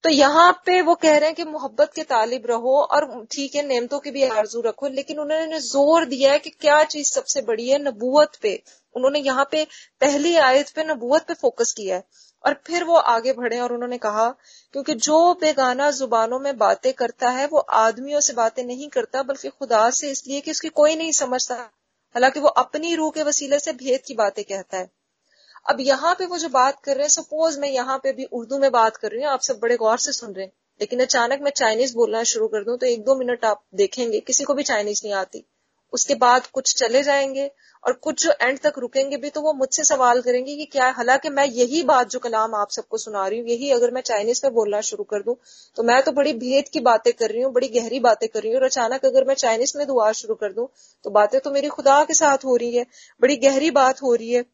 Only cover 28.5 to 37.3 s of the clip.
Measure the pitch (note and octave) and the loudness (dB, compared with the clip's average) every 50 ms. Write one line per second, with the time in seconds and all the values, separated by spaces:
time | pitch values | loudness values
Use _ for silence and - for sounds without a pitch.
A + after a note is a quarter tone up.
28.5 | C4+ C#4 C#4 C4+ A#3+ A#3+ A3 A3+ A3 - - G#3 G#3 A#3 C#4+ D4 C4+ B3+ - - | -2 0 0 2 4 4 2 2 0 -4 -10 -8 -6 -4 -4 -4 -4 -4 -4 -6
29.5 | B3 G#3 A#3 A#3 A#3+ A#3+ A3 A3 A3+ A#3 - D4 C4 - A#3 G#3+ F#3+ F#3 F#3+ F#3+ | -4 -4 -2 -2 0 2 2 0 0 0 -2 -6 -6 -8 -10 -14 -12 -12 -12 -14
30.5 | _ _ _ _ _ _ G#3 - B3 B3 B3+ B3+ - B3+ A#3 A#3+ C#4 C#4 C#4+ C#4+ | _ _ _ _ _ _ -8 -4 -2 -2 0 0 2 0 0 0 -2 -2 -2 -4
31.5 | C#4 - C4+ A3 A3 A3 C4 C4 A#3+ A3+ A#3 G#3 G#3+ A3+ A#3 A3+ - A3+ A3 A3 | -2 0 0 0 2 0 -2 -2 0 0 0 0 0 -2 -2 -2 -2 -2 -2 -2
32.5 | G#3+ G#3+ G3+ A3+ B3 B3 B3+ B3+ A#3+ A3+ G#3 B3 C4+ C4 B3+ B3 B3 A#3 - A3 | -2 -4 -4 -4 -4 -2 -2 -2 -2 -2 0 0 0 0 0 -4 -4 0 0 -2
33.5 | G#3 - _ _ - F3+ G3+ F#3+ - B3 B3 A#3 G#3 A3 - - - - - B3 | -2 -2 _ _ -2 -2 0 0 0 -4 -4 -2 -2 -4 -2 -2 -2 -2 0 0
34.5 | C#4+ C4+ D4 C#4+ B3+ G#3 G#3 G#3 G#3 - - G#3 G3+ G3 F#3+ _ - - _ _ | -2 -2 0 -2 -2 -2 -2 -4 -6 -6 -6 -4 -4 -4 -6 _ -12 -20 _ _
35.5 | _ _ _ _ _ _ _ _ - B3 - - C#4 A3+ B3 A#3+ A#3+ C4 B3 - | _ _ _ _ _ _ _ _ -6 -4 -2 -2 0 2 4 4 4 4 2 -2
36.5 | - C4 B3+ - - - - A3 A#3 C4+ C#4+ C#4+ C#4 C#4 C#4 C4+ | -10 -4 -4 -2 -2 0 -2 2 2 2 2 2 0 0 0 -2